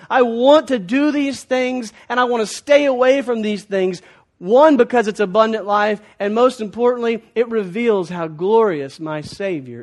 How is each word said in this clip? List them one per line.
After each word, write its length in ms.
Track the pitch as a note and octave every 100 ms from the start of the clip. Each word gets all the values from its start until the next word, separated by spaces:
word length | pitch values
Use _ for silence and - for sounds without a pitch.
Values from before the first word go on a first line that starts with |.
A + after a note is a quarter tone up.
| -
I 100 | B3
want 480 | A#3+ A3+ C4 D4+ -
to 100 | B3
do 320 | F3+ C4 D4+
these 320 | D4 C#4 A#3+
things 520 | - B3+ B3+ B3+ A3 - -
and 100 | B3
I 40 |
want 220 | B3 A#3+ G#3+
to 80 |
stay 300 | - - C#4+
away 380 | C#4+ B3 B3+ C#4
from 180 | A#3+ A#3
these 240 | G#3+ G3+
things." 380 | - G3 F#3 F3 _ _ _ _
One, 400 | F3+ B3 D#4 C4+
because 320 | A#3+ A#3+ G#3
it's 100 | G#3
abundant 460 | G3+ G3+ A3 A3
life, 380 | G3 G#3 G#3 G#3 _ -
and 140 | G3+
most 260 | A3 B3+ B3+
importantly, 640 | G#3+ G#3 A#3+ B3 A#3 A3 _
it 140 | A3 A#3
reveals 600 | A3+ F#3 F#3+ A#3+ G3+ E3
how 180 | F3 E3
glorious 720 | D#3 F#3+ A3+ G#3+ D3+ C#3 -
my 220 | D#3 D3+
Savior 600 | D3 - G3 E3 B2 A#2